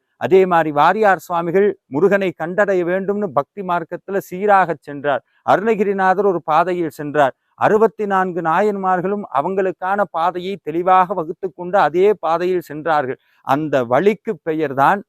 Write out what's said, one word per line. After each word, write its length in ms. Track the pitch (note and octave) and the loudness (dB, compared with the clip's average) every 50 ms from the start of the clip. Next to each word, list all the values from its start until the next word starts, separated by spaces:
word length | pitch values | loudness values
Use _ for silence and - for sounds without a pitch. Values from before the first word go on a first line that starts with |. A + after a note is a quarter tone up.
| _ _ _ - | _ _ _ -8
அதே 280 | - B2+ F3 F#3+ F#3+ | -2 4 4 4 4
மாதிரி 260 | F#3 F3 E3 D#3+ D#3 | 4 2 2 0 0
வாரியார் 440 | C#3+ C#3+ D3 E3+ F#3+ A3 A3 G3 F#3 | 2 2 4 4 4 4 2 2 2
சுவாமிகள் 640 | D#3+ - - F3 E3+ E3+ E3+ D#3+ G3 G#3 G3+ - _ _ | 0 -2 -6 -6 -6 -4 0 0 2 2 2 0 _ _
முருகனை 480 | - B2+ D3 F#3 G3+ G3+ G3 G3 F3+ - - | -6 -2 2 2 2 2 2 0 -2 -4 -6
கண்டடைய 460 | D#3+ E3 F#3 G#3 G#3 G3 G3 F3+ F3 | -8 -6 -2 -2 0 0 0 0 0
வேண்டும்னு 440 | E3+ F3+ G3 G3 F3 G3+ G#3 G#3 F#3 | -2 -2 -4 -2 -4 -4 -4 -4 -4
பக்தி 340 | A#2+ C#3+ C#3+ _ _ G3+ | -2 -2 -4 _ _ -12
மார்க்கத்துல 560 | G3 F#3 F3 F3 E3+ - F3 E3 _ - G3 G3 | -8 -4 -4 -4 -6 -6 -12 -14 _ -6 -6 -6
சீராக 580 | - - F3+ F3+ G3+ G#3 G3 F#3+ F3+ D#3+ E3 C#3 | -6 -6 -8 -4 0 4 4 4 4 2 -2 -8
சென்றார். 440 | _ - C#3+ C#3+ C3+ D3 C3+ A#2 - _ _ _ - | _ -14 -12 -6 -2 -2 -2 -2 -4 _ _ _ 0
அருணகிரிநாதர் 840 | A#2+ C3 E3 G3 A3+ A3+ F#3 G#3 G3 G3 G3 F#3+ F#3 F#3 F#3 G3 | 2 2 2 2 0 0 0 0 -2 0 0 2 0 2 2 2
ஒரு 180 | G3+ F3+ E3 - | 0 0 0 -2
பாதையில் 460 | - D3+ D#3+ F3 F3+ F3+ F3 E3 D3+ | 0 2 2 2 0 0 -4 -4 -6
சென்றார். 460 | - - D3+ D3 C3+ D3+ C#3+ B2+ - _ _ _ _ | -6 -8 -10 -4 0 2 2 2 2 _ _ _ _
அறுபத்தி 500 | - A2+ C#3+ G3 A3 A3+ G#3+ - - G#3+ | 0 0 2 4 4 2 2 0 -2 -4
நான்கு 360 | G3+ G3 F#3+ F#3 F#3 E3 F3+ | -2 0 0 0 -2 -2 -4
நாயன்மார்களும் 800 | E3+ D#3+ D#3+ F3+ G#3 G#3+ G3+ G3 F#3+ F#3 F#3 F3+ E3+ F#3+ G#3 G#3 G3+ - - | -2 0 0 0 0 0 -2 -2 -2 -2 0 0 0 -2 -4 -4 -6 -4 -2
அவங்களுக்கான 680 | C3+ C#3+ F3+ G3 F#3+ F#3+ F#3 E3 - F3+ F#3 G3 G#3 G3+ - | -2 -2 -2 -2 -2 -2 -2 -2 -4 -6 -4 -2 -2 -2 -2
பாதையை 460 | - E3 D#3+ F3+ E3+ F3+ F3 F#3+ G3+ F3 - | -2 -2 -2 -2 -2 -4 -6 -8 -10 -10 -8
தெளிவாக 500 | D3+ D3+ E3+ F3+ F#3 F#3 F#3 F#3 F3 G3+ | -6 -6 -2 0 2 4 4 4 2 -2
வகுத்து 400 | F3+ D#3+ D#3 F3+ _ - F#3 - | -6 -6 -8 -8 _ -10 -10 -10
கொண்டு 220 | - F3 F3+ F3+ G3 | -10 -8 -2 0 2
அதே 360 | E3+ D3+ D3 F3+ F#3+ G#3 G#3 | 2 2 2 2 2 2 2
பாதையில் 460 | - - D#3+ E3 E3+ F3+ F#3 F#3 F3+ | 2 0 -2 -2 0 0 -2 -2 -4
சென்றார்கள். 580 | - - C#3+ D#3 D3 E3 D#3 D3 C3+ B2 B2+ - _ _ _ _ | -4 -8 -12 -8 -4 -2 0 0 0 -2 -6 -10 _ _ _ _
அந்த 420 | - - C3 D3 D#3 D3+ C#3+ C3+ B2 | -4 -2 -2 -2 0 0 0 0 0
வழிக்கு 560 | A2+ B2 C#3 F#3 G#3 A3 - - A3+ G#3 D#3 - | 2 2 2 2 2 0 0 -4 -8 -8 -8 -6
பெயர்தான் 600 | E3 D#3 D#3 D#3 C#3 C3 C3 C#3 D#3 F#3+ G3+ - | -6 -4 -2 -2 -2 0 2 2 2 2 0 -2